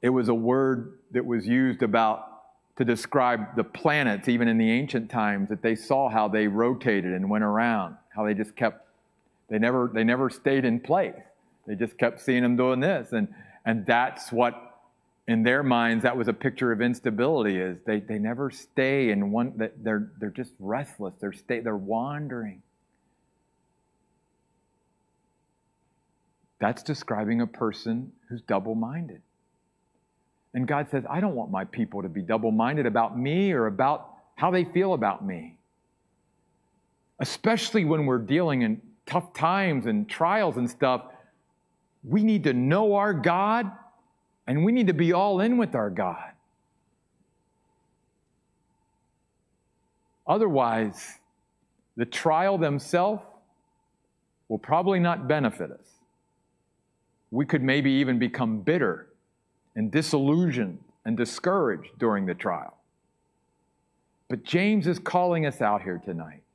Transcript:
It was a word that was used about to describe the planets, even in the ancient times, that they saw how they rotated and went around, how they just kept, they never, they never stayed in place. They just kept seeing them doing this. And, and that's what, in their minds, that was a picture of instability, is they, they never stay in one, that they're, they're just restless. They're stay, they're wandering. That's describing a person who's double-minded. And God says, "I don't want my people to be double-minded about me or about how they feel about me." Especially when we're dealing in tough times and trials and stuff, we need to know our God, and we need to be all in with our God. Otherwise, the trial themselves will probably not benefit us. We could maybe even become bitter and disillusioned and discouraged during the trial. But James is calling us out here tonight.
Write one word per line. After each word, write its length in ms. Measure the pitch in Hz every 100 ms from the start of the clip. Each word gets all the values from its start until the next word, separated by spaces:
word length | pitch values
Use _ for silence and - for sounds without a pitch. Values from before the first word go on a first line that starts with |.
It 80 | 123
was 200 | 127 113
a 40 |
word 640 | 117 113 127 135 127 113 - _
that 140 | - -
was 200 | 117 98
used 380 | 123 131 110
about 480 | 120 113 110 110 - - - _ _ -
to 80 | 120
describe 720 | 113 - 143 123 120 104 -
the 80 | -
planets, 640 | - 160 151 135 101 113
even 180 | 120 117
in 100 | 113
the 140 | 113
ancient 380 | 117 139 131 113
times, 400 | 117 107 101 98
that 120 | 104
they 140 | 117 110
saw 320 | - 135 135
how 220 | 110 107
they 180 | 107 107
rotated 640 | 101 117 127 135 101 90
and 180 | 92 95
went 140 | 107
around, 540 | 107 107 120 113 87 - _
how 140 | 104
they 100 | 107
just 220 | 104 110 -
kept, 320 | 113 - - _ _ _ _ _ _
they 100 | 107
never, 300 | 113 127 123
they 120 | 113 113
never 240 | 123 135
stayed 340 | - - 139
in 160 | 127 117
place. 420 | 120 170 175 - - _ _ _ -
They 100 | 101
just 220 | 113 -
kept 240 | 120 -
seeing 220 | - 123
them 120 | 123 123
doing 240 | 127 127
this. 320 | 147 180 113
And, 220 | 117 101 - - - -
and 180 | 113 98
that's 460 | 117 127 - -
what, 520 | 117 120 117 - - _ _ _ _ -
in 140 | 117
their 220 | 113 131
minds, 400 | 143 120 117 113
that 120 | 123 123
was 120 | 117
a 60 |
picture 380 | 113 135 127 127
of 100 | 110
instability, 760 | 120 123 127 107 127 156 107 95
is 220 | 92 87 -
they, 140 | 107
they 200 | 95 107
never 320 | 107 120 139
stay 580 | - - - 131 139 127
in 220 | 101 101
one, 260 | 107 123 110
that 260 | 110 -
they're, 280 | 110 107 107 -
they're 100 | 107
just 240 | 113 127 _
restless. 560 | 95 117 147 - 98 87
They're 140 | 101
stay, 280 | 95 - 120
they're 140 | 117 107
wandering. 840 | 95 113 127 147 151 123 110 95 _ _ _ _ _ _ _ _ _ _ _ _ _ _ _ _ _ _ _ _ _ _ _ _ _ _ _ _ _ _ _ _ _ _ _ _ _ _ _ _
That's 240 | 104 127
describing 580 | - 143 - 107 107 117
a 60 | 117
person 640 | - 113 98 117 113 135 - _
who's 140 | 120
double-minded. 800 | - 98 101 113 113 151 165 90 _ _ _ _ _ _ _ _ _ _ _ _ _
And 140 | 127 127
God 220 | 143 147
says, 140 | 139 -
"I 100 | 151
don't 160 | 202 139
want 160 | 110
my 140 | 95 95
people 360 | - 110 101
to 40 | 95
be 140 | 82
double-minded 640 | 87 110 110 110 117 151 120
about 320 | 110 113 113
me 340 | 131 165 196
or 140 | 156 110
about 480 | 98 131 147 - - _ -
how 160 | 165
they 120 | 185
feel 300 | 175 175 190
about 320 | 170 107 95 101
me." 320 | 90 80 82 _ _ _ _ _ _ _ _ _ _ _ _ _ _ _ _
Especially 640 | 147 - - 226 226 220
when 220 | 160 160 143
we're 140 | 127
dealing 420 | 110 147 170 135
in 200 | 117 110 - _ -
tough 280 | 170 175
times 520 | - 160 190 190 143 117
and 220 | 107 104
trials 480 | - 165 208 190 123
and 140 | 120
stuff, 420 | - 135 123 - - _ _ _ _ _ _ _ _ 117
we 180 | 170
need 220 | 214 208 147
to 80 |
know 420 | 123 127 175 214 202
our 180 | 208
God, 560 | 175 170 175 202 226 208 - - _ _ _ _ _ -
and 160 | 139
we 80 | 175
need 160 | 247 208
to 60 |
be 180 | 151 170
all 300 | 175 202 190
in 160 | 214 247
with 180 | 220 120
our 140 | 104
God. 420 | 90 92 87 - - _ _ _ _ _ _ _ _ _ _ _ _ _ _ _ _ _ _ _ _ _ _ _ _ _ _ _ _ _ _ _ _ _ _ _ _ _ _ -
Otherwise, 960 | 185 220 143 120 113 110 95 - - _ _ _ _ _ _ _ -
the 80 | 117
trial 520 | - 170 156 190 196
themselves 680 | 160 143 139 175 185 208 - - _ _ _ _ _ _ _ _ _ _ _
will 120 | 110
probably 400 | - 156 180 190
not 280 | 175 170 135
benefit 420 | 151 127 - 80
us. 300 | - _ _ _ _ _ _ _ _ _ _ _ _ _ _ _
We 160 | 113 143
could 180 | 156
maybe 280 | 131 139 139
even 280 | 135 135 123
become 420 | 113 120 120 110
bitter 480 | 95 170 120 82 - _ _ _ _ _ _ -
and 140 | 110
disillusioned 880 | 147 156 147 139 156 180 123 101 85 - _
and 140 | 113 113
discouraged 800 | 117 - - 196 143 87 - -
during 280 | 117 104 95
the 60 |
trial. 440 | 87 - 85 - - _ _ _ _ _ _ _ _ _ _ _ _ _ _ _
But 140 | 123
James 440 | - 175 196 214 160
is 120 | 180
calling 460 | - 185 180 170 151
us 140 | -
out 220 | 110 104
here 160 | 98 87
tonight. 460 | 101 82 82 73 _